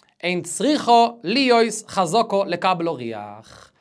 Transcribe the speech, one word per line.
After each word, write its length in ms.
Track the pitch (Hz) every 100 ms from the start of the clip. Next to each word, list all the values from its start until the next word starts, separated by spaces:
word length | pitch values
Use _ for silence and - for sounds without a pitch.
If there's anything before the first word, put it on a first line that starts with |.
| _ _
אין 200 | 175 180
צריכו 760 | - - 233 302 - 233 233 233
ליוס 640 | 165 233 262 233 226 208 -
חזקו 560 | - 175 220 226 196 190
לקבל 420 | 170 185 175 170
אריח. 840 | 139 117 110 104 107 - - - _